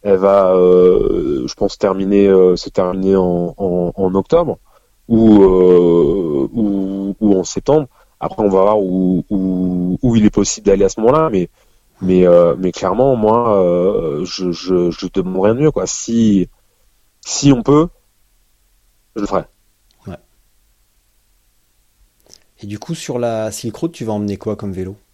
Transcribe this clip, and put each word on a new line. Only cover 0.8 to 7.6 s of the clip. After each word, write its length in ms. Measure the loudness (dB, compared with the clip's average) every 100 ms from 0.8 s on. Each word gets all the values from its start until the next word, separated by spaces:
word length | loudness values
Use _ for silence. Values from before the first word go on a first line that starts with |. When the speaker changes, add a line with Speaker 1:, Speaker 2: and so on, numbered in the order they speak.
| 4 4 0 -2 -4 -6 -6
Speaker 1:
je 80 |
pense 240 | -6 -8 -4
terminer, 480 | -4 -2 0 2 4
euh, 300 | 4 4 2
se 120 | -4
terminer 440 | -4 -4 -2 0
en, 400 | 0 0 -2 -4 -6
en, 360 | -4 -2 -4
en 200 | -4 -2
octobre 440 | -2 0 0 0 -6 _ _ _ _ -2
ou, 340 | 2 6 6
euh, 1040 | 6 4 4 4 4 2 2 -2 -4 -4 -4
ou, 640 | -4 -4 -2 -6 -8 -8 -2
ou 180 | 0 0
en 60 |
septembre. 440 | -2 -6